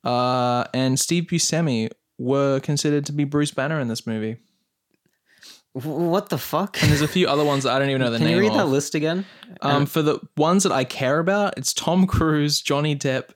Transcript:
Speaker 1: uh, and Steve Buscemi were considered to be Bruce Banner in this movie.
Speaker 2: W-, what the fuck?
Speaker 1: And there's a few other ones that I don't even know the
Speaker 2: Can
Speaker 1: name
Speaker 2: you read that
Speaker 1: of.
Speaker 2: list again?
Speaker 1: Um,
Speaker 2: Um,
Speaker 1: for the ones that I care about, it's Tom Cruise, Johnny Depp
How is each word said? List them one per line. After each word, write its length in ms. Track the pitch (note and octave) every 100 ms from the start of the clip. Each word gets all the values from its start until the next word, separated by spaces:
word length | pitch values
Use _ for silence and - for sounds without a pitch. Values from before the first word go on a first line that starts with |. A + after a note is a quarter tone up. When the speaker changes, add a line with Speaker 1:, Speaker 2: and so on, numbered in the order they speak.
Speaker 1:
uh, 600 | - B2 B2 B2+ B2 A#2+ -
and 260 | B2+ C3 B2+
Steve 260 | - F3 E3+
Buscemi 600 | E3+ - D#3+ E3 A#2 A2 - _ _
were 420 | B2 C#3 C#3 C3+
considered 440 | C3 C#3+ D3+ D3
to 80 | C#3+
be 120 | D3
Bruce 260 | C#3+ D3 D3
Banner 280 | - C3+ D#3
in 100 | B2
this 180 | A2+ -
movie. 320 | A2 A2 A2+ _ _ _ _ _ _ _ _ _ _ - - _
Speaker 2:
W-, 340 | C3 C3 D3 E3+
what 220 | F3+ F#3+
the 80 | D3
fuck? 420 | - D3+ G3 -
Speaker 1:
And 80 | -
there's 100 | D3
a 40 | D3+
few 200 | F#3 F3
other 160 | C#3+
ones 200 | D3 C#3
that 100 | C3
I 40 | B2+
don't 120 | C#3
even 100 | C3+
know 100 | B2+
the 60 | A#2
Speaker 2:
Can 100 | A#2
Speaker 1:
name 100 | F3
Speaker 2:
you 60 |
read 100 | G#3+
that 100 | A#3
Speaker 1:
of. 60 | F3
Speaker 2:
list 240 | C3+ C#3+
again? 300 | D#3+ D#3 F3 G3 - - F#3
Speaker 1:
Um, 160 | C#3 C#3+
Speaker 2:
Um, 40 | C#3+
Speaker 1:
for 160 | -
the 160 | D3+ - - -
ones 240 | D#3 F#3
that 80 | F3+
I 120 | -
care 340 | C3+ - B2+ D3
about, 360 | E3 G3+ G3+ -
it's 140 | C3
Tom 340 | - - F3+ F#3+
Cruise, 540 | - D#3+ D3+ D3 D3
Johnny 360 | - C#3+ D3+ C#3+
Depp 340 | C#3 C3 -